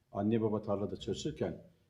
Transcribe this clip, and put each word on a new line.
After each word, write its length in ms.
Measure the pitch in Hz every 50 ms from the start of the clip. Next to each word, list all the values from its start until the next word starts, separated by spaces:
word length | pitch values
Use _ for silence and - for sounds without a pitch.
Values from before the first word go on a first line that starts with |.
| _ _
Anne 280 | - 98 101 107 113 113
baba 200 | 110 110 104 104
tarlada 340 | - 110 101 95 104 92 95
çalışırken 600 | - - - 92 - - - - - 113 90 82 - - - _ _ _